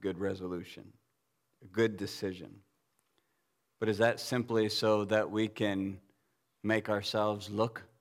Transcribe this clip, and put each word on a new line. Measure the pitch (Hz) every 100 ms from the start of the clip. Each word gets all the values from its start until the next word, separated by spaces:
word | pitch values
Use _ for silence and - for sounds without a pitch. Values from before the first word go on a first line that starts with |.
good | 98 87
resolution, | 98 95 90 90 - - - - _ _ _ _ _ _
a | 98
good | 95 113 98
decision. | 98 - 101 92 - 101 _ _ _ _ _ _ _ _ _ _ _ -
But | 110
is | 104
that | 113 -
simply | - 123 120 113 107
so | - 110 107 101
that | 107 82
we | 104 110
can | - 107 98 95 95 _ _ _ _ _ _
make | 107 110 107
ourselves | 104 101 107 107 104 95
look | 101 117 - - _